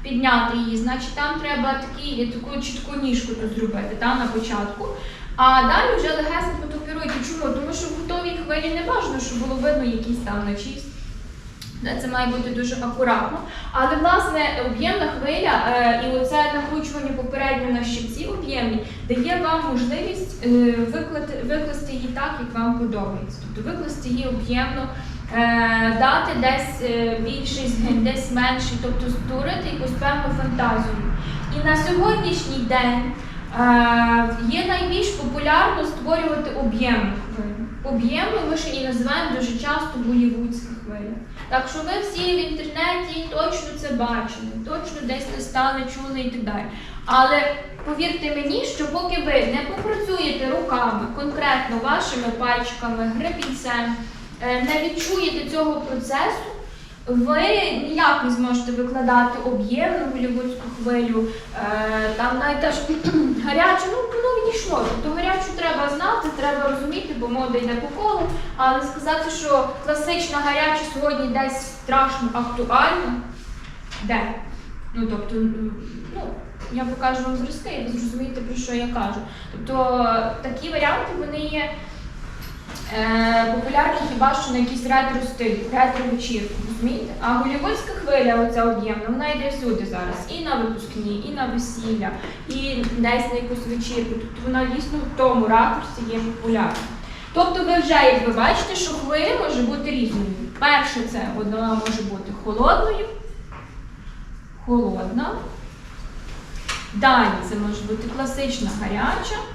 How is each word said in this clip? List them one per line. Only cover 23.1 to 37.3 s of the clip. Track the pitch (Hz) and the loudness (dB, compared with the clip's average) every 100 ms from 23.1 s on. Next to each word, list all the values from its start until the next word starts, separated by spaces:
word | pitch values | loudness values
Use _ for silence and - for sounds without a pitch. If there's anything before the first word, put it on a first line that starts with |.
| 196 196 - - - | -4 -6 -8 -8 -6
Тобто | 339 | -6
викласти | 339 311 - 254 | -4 -6 -6 -2
її | 247 254 | -2 0
об'ємно, | 233 - 247 262 277 277 - - - - 233 | -2 0 0 0 -2 -4 -6 -8 -8 -4 2
е, | 233 233 233 226 226 220 | 4 4 4 4 2 4
дати | 262 - - 269 | 4 4 2 2
десь, | 254 269 - - 247 | 2 2 -2 -4 -2
е, | 233 226 226 226 | 0 0 0 -2
більший | 277 262 269 254 | -2 -4 -2 -2
згин, | 226 226 226 | 0 2 4
десь | 226 269 262 | 4 2 0
менший, | 247 254 262 254 247 | 2 2 2 0 -2
тобто | 247 247 247 | 0 0 0
створити | 247 247 262 277 302 320 | 0 -2 -2 -2 -2 -4
якусь | 311 254 254 | -4 -2 0
певну | 277 285 277 254 | 0 2 0 0
фантазію. | 254 247 240 226 220 214 - - - - - 294 | 0 2 2 2 2 0 0 0 -2 -4 -2 0
І | 302 | 4
на | 311 | 4
сьогоднішній | 330 359 392 427 370 359 - 269 | 4 4 4 4 2 0 -2 -2
день, | 220 254 247 240 254 - - - - - | 2 2 4 2 0 -4 -8 -10 -8 2
е, | 240 240 233 233 233 233 233 226 233 | 6 8 8 6 6 6 4 0 0
є | 330 359 | 0 2
найбільш | 359 359 359 415 | 0 2 2 0
популярно | 349 247 294 294 320 392 - 311 | 0 -2 0 4 6 6 2 -2
створювати | - 302 330 320 302 294 - | -2 0 2 2 0 -2 0
об'ємну | 247 220 247 233 196 196 - | 0 2 2 2 2 -2 -6